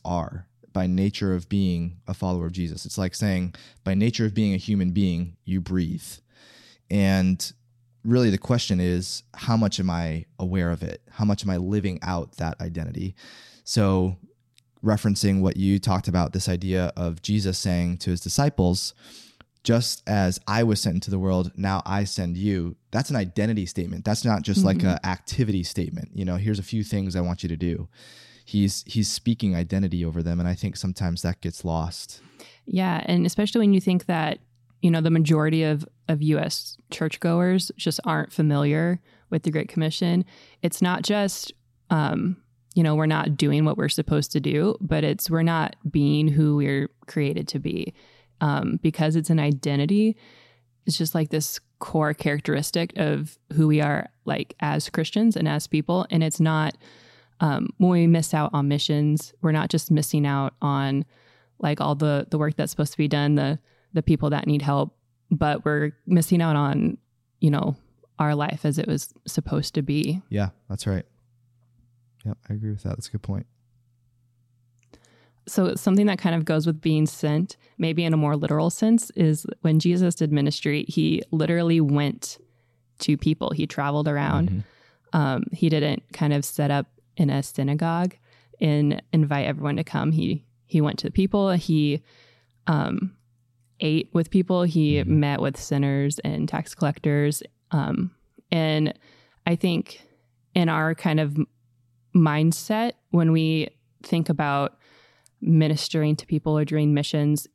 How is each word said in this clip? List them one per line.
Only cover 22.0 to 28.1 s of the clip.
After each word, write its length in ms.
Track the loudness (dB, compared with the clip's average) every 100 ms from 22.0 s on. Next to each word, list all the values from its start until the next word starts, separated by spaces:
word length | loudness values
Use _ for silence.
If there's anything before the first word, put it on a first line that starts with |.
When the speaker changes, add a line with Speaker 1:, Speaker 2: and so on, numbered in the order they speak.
Speaker 1:
send 340 | -4 -4 -4 -2
you." 380 | 0 0 -2 -8 _
That's 180 | -6 -2
an 60 | -4
identity 500 | -2 -2 -2 -2 -4
statement. 400 | -6 -6 -6 -4
That's 180 | 0
not 200 | 0 0
just 200 | 0 0
like 140 | 2 2
Speaker 2:
Mm-hmm. 260 | 0 0
Speaker 1:
a 40 | -4
activity 560 | -6 -6 -4 -2 -2
statement. 480 | -4 -6 -6 -8 -10
You 100 | -6
know, 120 | -4 -2
"Here's 240 | -2 -4
a 40 |
few 200 | -4 -4
things 320 | -2 -4 -2 -2
I 60 |
want 200 | -2 -4
you 80 | -6
to 80 | -4
do." 300 | -2 -4 -8 -16 -20